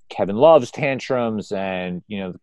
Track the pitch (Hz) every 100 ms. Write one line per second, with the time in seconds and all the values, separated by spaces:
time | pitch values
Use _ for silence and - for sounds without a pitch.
0 | - - 98 104 156 156 120 - 143 131
1 | - 127 117 110 - 98 95 92 90 90
2 | - 101 92 -